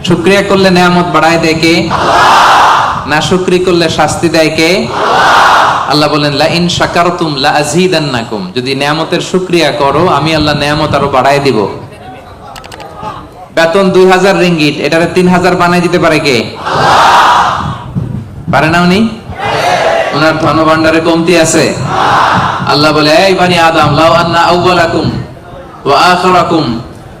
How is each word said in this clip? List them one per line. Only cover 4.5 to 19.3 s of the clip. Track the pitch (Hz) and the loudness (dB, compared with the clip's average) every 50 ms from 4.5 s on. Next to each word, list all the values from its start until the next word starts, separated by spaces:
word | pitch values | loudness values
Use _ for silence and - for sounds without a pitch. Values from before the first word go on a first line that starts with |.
| 151 | 0
কে? | 165 160 165 180 208 226 - - - - - - - - - - - - - - - - - - - - - | 0 0 0 0 0 -2 -4 -4 -4 -2 -2 0 0 2 2 2 2 2 2 2 2 2 0 0 -2 -4 -2
আল্লাহ | 139 147 151 151 151 | -2 0 0 0 0
বলেন, | 147 147 147 143 | 0 -2 -2 0
"লা | 135 147 160 | 0 0 0
ইন | 156 175 175 175 | 0 0 -2 -2
শাকারতুম | - - 170 147 - 180 175 175 175 - 175 160 147 | 0 -2 -2 -2 0 0 0 0 0 -2 -4 -4 -4
লা | 139 131 147 | -2 -2 0
আযীদান্নাকুম", | - 147 147 147 - 170 185 180 180 160 156 143 131 120 113 117 117 104 95 90 92 | 0 0 -2 0 0 0 0 2 0 0 -2 -2 -4 -4 -6 -6 -8 -8 -8 -6 -6
যদি | 123 123 131 135 | -6 -4 -4 -4
নেয়ামতের | 135 143 143 151 160 160 156 175 165 | -2 -2 -2 -2 -2 -2 -4 -4 -4
শুকরিয়া | - - - 185 175 180 170 170 160 143 | -4 -2 -2 -2 -2 0 0 0 0 0
করো | 135 - 143 139 135 147 170 185 | 0 0 0 0 2 2 0 2
আমি | 160 - 156 160 160 | 0 0 0 0 0
আল্লাহ | 156 151 151 147 143 | 0 0 0 0 -2
নেয়ামত | 143 143 147 151 156 147 147 | -2 -2 -2 -2 -2 -2 -2
আরো | 143 139 143 | -2 -2 0
বাড়ায় | 127 131 127 135 143 143 | 0 0 2 2 2 2
দিব। | 139 143 120 107 101 92 - - - - - - - - - - - - - - - - - - - - - - - - - - - - - - - - - - - - - | 2 0 0 0 -2 -4 -6 -10 -16 -16 -18 -18 -18 -18 -18 -18 -18 -20 -20 -20 -20 -20 -20 -18 -18 -18 -18 -18 -18 -18 -16 -14 -12 -12 -12 -12 -16 -18 -20 -20 -20 -8 -2
বেতন | - 165 165 165 196 196 190 | 0 0 2 2 2 2 2
দুই | 170 180 185 185 | 4 4 4 6
হাজার | 190 185 180 175 185 170 | 4 4 2 2 2 2
রিঙ্গিট, | 185 180 175 160 151 147 143 147 | 2 0 2 2 0 0 0 -2
এটারে | 139 143 156 165 170 170 - | -2 0 0 0 0 0 0
তিন | 185 180 180 | 0 2 2
হাজার | 180 175 175 185 180 | 2 2 2 0 0
বানায় | 180 175 175 175 180 | 2 0 0 2 0
দিতে | 175 175 170 175 | 0 0 0 2
পারে | 160 165 156 151 | 2 2 2 2
কে? | 147 147 131 113 107 104 - - - - - - - - - - - - - - - - - - - - - - - - - - - - - - - - - - - - - - - - | 0 0 0 0 -2 -4 -8 -10 -8 -6 -4 -2 0 2 2 4 4 4 4 4 4 4 2 2 0 0 -2 -4 -6 -6 -8 -8 -10 -10 -8 -8 -8 -6 -8 -10 -10 -12 -14 -14 -6 -2
পারে | - 131 143 156 | 0 2 2 2
না | 170 175 | 2 2
উনি? | 175 175 180 196 226 226 - - - - | 2 2 2 2 2 0 -2 -6 -12 -14